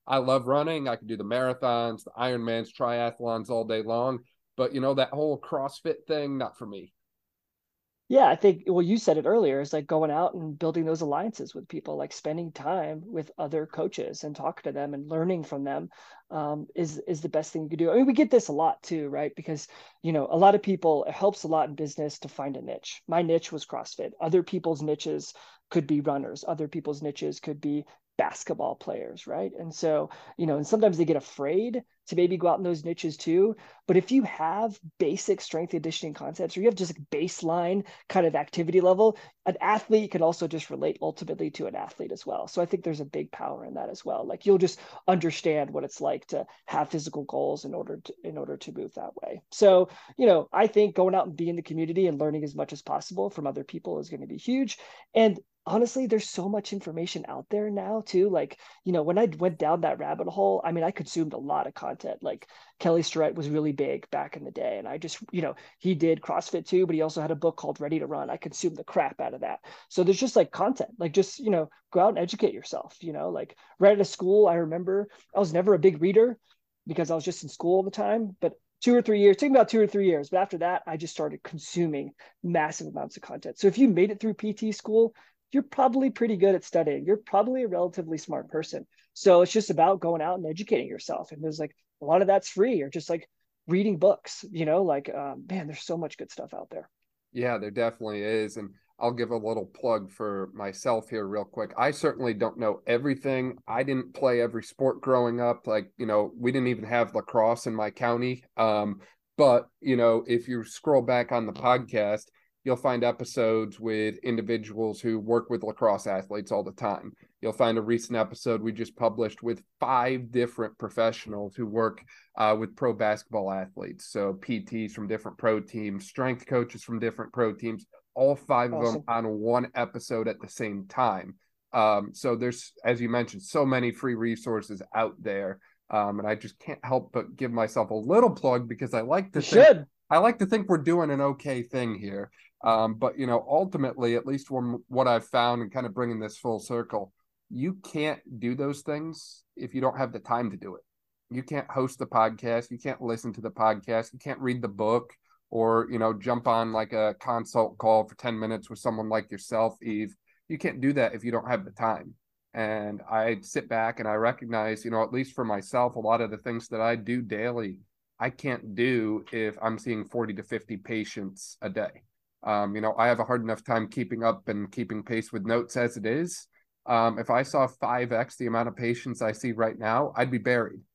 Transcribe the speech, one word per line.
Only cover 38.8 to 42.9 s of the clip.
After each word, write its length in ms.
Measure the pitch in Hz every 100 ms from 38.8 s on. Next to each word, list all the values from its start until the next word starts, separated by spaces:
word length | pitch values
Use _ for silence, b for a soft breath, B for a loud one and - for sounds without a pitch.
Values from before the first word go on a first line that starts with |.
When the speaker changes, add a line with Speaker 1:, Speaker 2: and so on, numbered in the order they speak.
Speaker 2:
level, 380 | 180 185 220 214 B _
an 140 | 190 185
athlete 520 | 180 214 - 220 214
can 100 | 180
also 260 | 165 170 165
just 220 | 156 -
relate 260 | 139 156 160
ultimately 480 | 156 160 156 160 156
to 160 | - -
an 80 |
athlete 360 | - - - -
as 140 | -
well. 240 | - - -
So 140 | -
I 20 |
think 200 | 170 185
there's 160 | 165